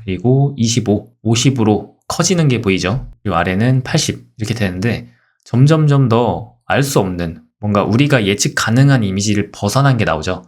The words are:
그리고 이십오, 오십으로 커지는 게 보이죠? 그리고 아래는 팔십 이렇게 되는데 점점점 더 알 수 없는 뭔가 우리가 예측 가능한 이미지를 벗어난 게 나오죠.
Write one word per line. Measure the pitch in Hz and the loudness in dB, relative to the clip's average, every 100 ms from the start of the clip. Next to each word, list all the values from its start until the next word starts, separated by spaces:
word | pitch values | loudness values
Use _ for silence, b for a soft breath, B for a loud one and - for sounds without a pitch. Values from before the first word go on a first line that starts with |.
그리고 | 110 90 123 135 139 139 | -8 -4 0 2 2 0
이십오, | 113 113 107 104 - _ | -2 0 0 0 -2 _
오십으로 | 110 113 143 120 107 104 - _ - | -2 0 2 2 2 0 -2 _ -8
커지는 | - 170 175 156 | -4 -2 0 0
게 | 120 | 0
보이죠? | 98 95 87 127 - - | 0 0 0 -4 -6 -10
그리고 | 101 85 | -4 -2
아래는 | 87 92 120 131 | 0 0 2 0
팔십 | 127 160 - - - - | 0 -2 -2 -6 -12 -10
이렇게 | 107 | -6
되는데 | 110 101 90 107 - b b b b | -4 -4 -2 -4 -4 b b b b
점점점 | - 120 143 160 151 139 131 | -4 2 4 4 4 2 2
더 | 113 120 85 - _ - | 2 0 -2 -8 _ -4
알 | 98 | -2
수 | 139 - | 0 0
없는 | 95 90 85 82 - _ | -2 -2 -6 -8 -18 _
뭔가 | 104 104 | -2 0
우리가 | 92 113 147 139 | 2 2 2 2
예측 | 98 - - | 0 0 -2
가능한 | - - 117 143 135 | -4 0 2 4 2
이미지를 | 101 95 101 101 - | 0 -2 -2 -2 -2
벗어난 | - 101 127 139 120 | -6 -4 0 2 0
게 | |
나오죠. | 92 78 82 87 | 0 -2 -4 -8